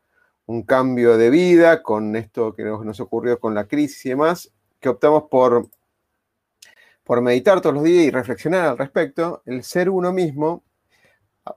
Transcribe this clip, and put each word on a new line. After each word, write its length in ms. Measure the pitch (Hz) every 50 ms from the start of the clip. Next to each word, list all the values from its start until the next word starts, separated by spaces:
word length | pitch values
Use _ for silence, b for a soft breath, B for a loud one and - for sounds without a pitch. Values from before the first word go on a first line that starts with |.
| _ _ _ _ _ _ _ _ _
un 180 | - 113 117 104
cambio 520 | - 135 131 131 131 127 123 120 117 113
de 140 | 113 113 120
vida, 500 | 139 170 180 180 175 165 165 165 165 160
con 340 | - - 107 107 107 107 107
esto 360 | 110 110 - - 123 113 110 107
que 100 | - 110
nos, 200 | 107 107 107 113
nos 140 | 107 104 98
ocurrió 400 | 123 - - 113 117 123 120 120
con 160 | - 110 107
la 140 | 104 104 -
crisis 360 | 147 147 147 139 - - -
y 40 | 135
demás, 420 | 127 135 151 165 180 - - - _ _ _ _ _ _
que 80 | - 131
optamos 360 | 120 - - 151 151 151 151 -
por, 380 | - 127 127 127 120 120 113 - _ _ _ _ _ _ _ _ _ _ _ _ _ _ _ _ _ _ b b b b b b b b b
por 180 | - 120 123
meditar 380 | 123 123 123 123 - 208 190 180
todos 160 | - 165 135
los 80 | 143 151
días 220 | 165 175 175 165
y 40 | 131
reflexionar 560 | 120 127 117 113 120 - - 156 175 185 175
al 120 | 151 123 120
respecto, 640 | 139 135 - 196 165 139 - - 165 170 - - _
el 160 | 113 127 127
ser 260 | 120 - - 180 180 185
uno 240 | 190 185 180 180
mismo, 520 | 185 185 180 156 135 143 151 160 170 - _ _ _ _ _ _ _ _ _ _ _ _ _ _ _ _ - - -